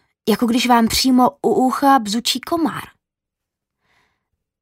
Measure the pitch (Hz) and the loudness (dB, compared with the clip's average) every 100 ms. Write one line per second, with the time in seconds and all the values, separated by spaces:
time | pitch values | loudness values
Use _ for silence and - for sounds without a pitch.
0 | _ _ - - 233 240 240 240 226 - | _ _ -4 -2 0 0 2 2 2 0
1 | 262 254 247 - 240 220 254 - 277 269 | 2 2 2 0 -2 0 0 0 2 2
2 | 208 226 - 254 - 339 277 151 - _ | 0 -6 -4 -6 -6 -4 -4 -6 -14 _
3 | _ _ _ _ _ _ _ _ _ _ | _ _ _ _ _ _ _ _ _ _
4 | _ _ _ _ _ _ | _ _ _ _ _ _